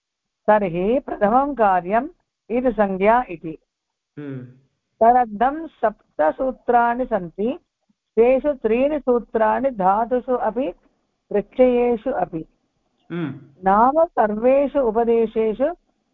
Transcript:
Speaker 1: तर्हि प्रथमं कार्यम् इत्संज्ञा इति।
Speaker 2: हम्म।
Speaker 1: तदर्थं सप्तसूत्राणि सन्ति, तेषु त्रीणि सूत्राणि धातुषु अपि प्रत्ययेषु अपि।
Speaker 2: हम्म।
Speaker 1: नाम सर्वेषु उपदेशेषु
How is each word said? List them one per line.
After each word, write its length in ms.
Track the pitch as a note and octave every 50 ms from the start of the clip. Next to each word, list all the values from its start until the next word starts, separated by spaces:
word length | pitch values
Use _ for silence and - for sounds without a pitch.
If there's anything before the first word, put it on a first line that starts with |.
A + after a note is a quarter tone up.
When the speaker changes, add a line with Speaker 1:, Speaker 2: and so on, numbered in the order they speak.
| _ _ _ _ _ _ _ _ _ -
Speaker 1:
तर्हि 520 | G#3 G#3+ G#3 F3+ D#3+ F3 F#3 G3+ A#3+ C#4+
प्रथमं 560 | - - - - G#3 G3+ A3+ C4 C#4 C#4+ C#4+
कार्यम् 540 | A#3 A3+ G3+ F#3 F3+ E3+ F3 G3+ A3+ C4 E4+ F4+ _ _ _ _ _ _ _
इत्संज्ञा 720 | G#3+ B3 B3 C4 G#3+ G#3+ G#3 G3 F#3+ F#3 F#3+ G#3 A3+ B3 - -
इति। 280 | F3+ D#3 - D#3+ D#3+ - _ _ _ _ _ _ _ _ _ _ _ D3
Speaker 2:
हम्म। 260 | D3 C#3+ C3+ B2+ B2 - - _ _ _ _ _ _ _ _ _ A3
Speaker 1:
तदर्थं 640 | A3+ B3 B3+ B3 A3+ G#3 G3+ A#3 C4 C#4+ D#4+ E4 D4+
सप्तसूत्राणि 1400 | - _ - A3 G#3+ - _ _ _ - D4+ D#4 D4 - C4 C4 B3+ - _ - A#3+ A#3+ A#3+ A#3+ A#3+ B3 B3+
सन्ति, 540 | B3 A#3 G3 F3+ E3 - - G3+ A#3 D4+ F4 _ _ _ _ _ _
तेषु 640 | _ _ _ _ _ G#3+ A3+ B3 C4 C4 B3+ D4 D4
त्रीणि 460 | C4 - A3 A3 A#3+ C4 C#4+ D#4 D4
सूत्राणि 720 | - - B3 A#3+ A#3+ - - A3+ A3 G#3+ A3 A3+ B3+ C#4
धातुषु 640 | B3+ G#3 F3+ F#3 G3 G#3+ A#3 A3+ B3 B3 A#3 - B3+
अपि 360 | A#3+ - - F#3+ A#3 C4+ - - - _ _ _ _ _ _ _ _ _ _
प्रत्ययेषु 800 | - G#3 G3+ - - - B3+ B3+ B3 A#3+ A#3+ A#3+ A#3+ A3+ - C4
अपि। 340 | - - F3+ - - D#3+ D#3+ - _ _ _ _ _ _ _ _ _ _ _ _
Speaker 2:
हम्म। 280 | E3 F3 E3 C#3 A#2+ G#2 - - _ _ F#3
Speaker 1:
नाम 400 | F#3+ G3 G#3 A#3 C4 C#4+ D#4 E4
सर्वेषु 760 | F4 - - A3+ G#3 G#3 G#3+ A3+ B3+ C4 C#4 C#4+ C4 - C#4+
उपदेशेषु 920 | C4+ A3+ G3+ A#3 A#3 A3+ A#3 A3+ A3+ A3 A3+ A3+ A3 A3 G#3 G#3 C4 D#4 F4 - _ _ _ _ _ _